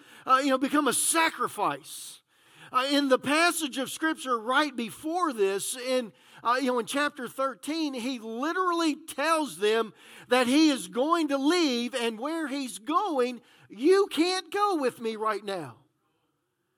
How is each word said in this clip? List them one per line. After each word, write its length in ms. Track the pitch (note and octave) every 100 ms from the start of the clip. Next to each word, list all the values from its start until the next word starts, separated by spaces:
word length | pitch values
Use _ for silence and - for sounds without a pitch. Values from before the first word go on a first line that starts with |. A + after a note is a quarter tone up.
| - -
uh, 160 | - C4
you 60 | C#4
know, 80 | C4
become 280 | C4+ D4 C4+
a 60 |
sacrifice. 1300 | - - E4 D#4+ - A3+ - F3 C#3 - - - - _ _ _ - -
Uh, 140 | B3+ C4+
in 180 | C#4+ C#4
the 100 | B3+
passage 600 | A#3+ D4+ F4 E4+ D4 A3+
of 100 | A#3+
Scripture 480 | - D#4+ D4 C4 A#3+
right 360 | A3 C4+ D4+ A#3+
before 560 | A3+ - D#4 F4 F4+
this, 440 | A#3 G3 G3 - B3+
in, 360 | B3+ B3+ A3 - - -
uh, 140 | - B3+
you 60 | C4
know, 140 | B3
in 60 | G3+
chapter 420 | C#4 G3 - A#3
thirteen, 680 | - C4+ G#3+ - D#4+ D4+
He 240 | B3+ A#3+ B3
literally 760 | A3 A3+ D4 F#4 F#4 E4+ E4 C#4
tells 640 | - - D#4 D#4+ C#4 D#3+
them 360 | G#3 A3+ A3 - - - -
that 200 | B3 A#3+
He 220 | C#4+ D#4
is 180 | B3+ F3+
going 400 | G#3 D4 E4+ D4+
to 100 | C#4
leave, 560 | C#4 F4+ D4+ A#3+ A#3+
and 240 | G3+ A#3 A3
where 300 | C#4+ E4 D4
He's 300 | C#4 B3+ -
going, 640 | A3+ E4+ G#4 C#4 B3 A#3+ - _ -
"You 380 | G3 C#4+ G4 G#4
can't 420 | - F4+ F#4 F#4
go 240 | G4+ G#4 E4+
with 240 | B3+ A#3
me 160 | A3+ A3
right 280 | G#3+ G3+
now." 320 | G3+ F#3+ C#3 A2+ _ _ _ _ _ _ _ _ _